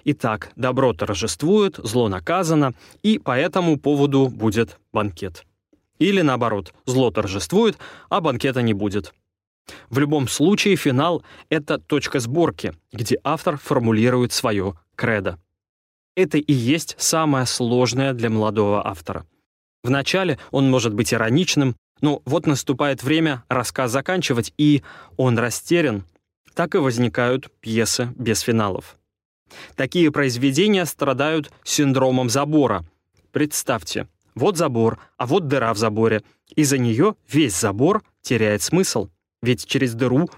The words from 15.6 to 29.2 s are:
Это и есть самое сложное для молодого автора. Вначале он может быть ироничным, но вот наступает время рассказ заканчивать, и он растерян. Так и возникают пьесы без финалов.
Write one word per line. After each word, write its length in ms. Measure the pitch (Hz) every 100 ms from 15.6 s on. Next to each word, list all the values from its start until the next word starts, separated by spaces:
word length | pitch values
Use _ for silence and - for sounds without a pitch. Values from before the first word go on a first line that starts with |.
| _ _ _ _ _ -
Это 220 | 185 151
и 140 | 147
есть 440 | 135 117 165 - -
самое 480 | - 165 160 135 123
сложное 680 | - 120 123 123 123 135
для 160 | 123 117
молодого 560 | 110 107 104 101 101 104
автора. 400 | 92 - - - _ _ _ _ _
Вначале 540 | 123 139 139 185 185 131 -
он 180 | 135 135
может 240 | 131 113
быть 220 | 104 113
ироничным, 640 | 120 113 135 180 - 135 117 _ _
но 220 | 151 143
вот 220 | - 160 160
наступает 560 | 139 - 131 143 131
время 420 | 123 156 160 127 -
рассказ 420 | 127 120 - 127
заканчивать, 640 | 131 139 185 - 123 113 -
и 260 | 147 147 - - - -
он 220 | 131 113
растерян. 640 | 117 - - 170 151 104 92 _ _ _ _
Так 200 | - 170
и 40 | 202
возникают 720 | 135 117 120 127 123 135 - _
пьесы 520 | 113 113 110 - 123 123
без 240 | 120 107
финалов. 560 | - 113 104 92 - - _ _